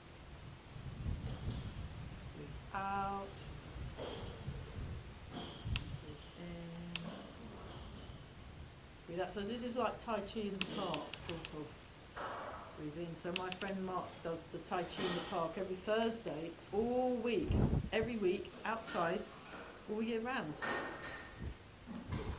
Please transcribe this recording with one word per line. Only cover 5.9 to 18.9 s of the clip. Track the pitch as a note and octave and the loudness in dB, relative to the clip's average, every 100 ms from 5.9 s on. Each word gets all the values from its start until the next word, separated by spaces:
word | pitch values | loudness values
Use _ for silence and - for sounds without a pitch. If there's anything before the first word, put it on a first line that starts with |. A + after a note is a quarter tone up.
| - | -4
Breathe | D3+ - - - | -6 -8 -10 -8
in. | F3 E3+ E3+ E3+ F3 E3+ E3+ - - - - - - - - - - - - - - - - - - - - | -6 -4 -4 -6 -2 -2 -2 -6 -8 -10 -10 -10 -10 -8 -8 -10 -10 -10 -12 -12 -12 -10 -12 -12 -14 -12 -4
Breathe | F3 | 0
out. | F#3 | 0
So | G#3 | 0
this | G3+ A#3+ | 0 0
is | A#3+ B3 | 0 4
like | G#3+ - A#3 | 4 4 0
Tai | G#3+ | 2
Chi | G3+ A3+ | 2 0
in | G3+ F#3+ | 2 2
the | F#3 D#3 | 0 2
park, | F#3+ D3+ - - - | 2 2 -2 -6 -4
sort | E3 - D3+ | -4 -4 -6
of. | D3 - - - - - - - - - - - | -6 -10 -14 -14 -10 -6 -4 -4 -6 -6 -8 -6
Breathe | D3+ D#3 E3+ | -4 -2 -4
in. | D#3+ | -2
So | F3 F3+ | 0 0
my | F#3 | 0
friend | F#3 G3 G3 F#3 | -2 0 0 0
Mark | F3+ - - | 0 -2 -4
does | E3+ D#3+ - | -4 -2 -4
the | E3+ | -6
Tai | - F3+ | 0 0
Chi | E3+ - | 2 2
in | F#3 E3+ | 2 2
the | E3+ | 2
park | F3+ D#3+ G3 | 2 2 2
every | F#3+ F#3 | 0 0
Thursday, | - A3 A3+ A3+ F3 D3 E3 - - | 4 6 6 2 -2 -2 -2 -6 0
all | G3+ A#3 B3 B3+ B3 | 4 6 8 6 6
week, | A#3 G3+ - G#3+ - - - | 6 4 8 8 10 8 6
every | A3 A3+ A#3 | 4 4 6
week, | F#3 G3+ - - G3+ | 6 6 2 -4 0
outside, | A3+ - | 0 2